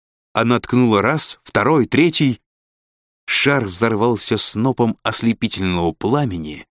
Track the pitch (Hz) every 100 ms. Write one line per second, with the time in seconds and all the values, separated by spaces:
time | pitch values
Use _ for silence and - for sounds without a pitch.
0 | _ _ _ - 113 120 - 120 123 104
1 | 104 156 - - - - 104 156 113 -
2 | 170 - 143 113 _ _ _ _ _ _
3 | _ _ - - 139 143 107 87 113 107
4 | 117 113 - 107 - 107 127 123 117 104
5 | - 107 117 110 110 - 95 90 85 80
6 | 101 143 139 90 76 76 -